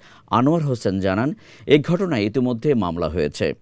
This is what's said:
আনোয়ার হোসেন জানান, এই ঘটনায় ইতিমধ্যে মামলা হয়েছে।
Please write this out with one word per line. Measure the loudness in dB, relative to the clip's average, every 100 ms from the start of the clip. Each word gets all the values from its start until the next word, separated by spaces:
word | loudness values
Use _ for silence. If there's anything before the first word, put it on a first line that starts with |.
| -16 -20 -2
আনোয়ার | 2 2 2
হোসেন | 0 -2 -2 -2
জানান, | -2 0 -2 -6 -14 -16 4
এই | 4
ঘটনায় | 4 -2 0 0
ইতিমধ্যে | 0 0 -2 -2 0
মামলা | 0 -2 -2 -4
হয়েছে। | -2 -2 -2 -4 -4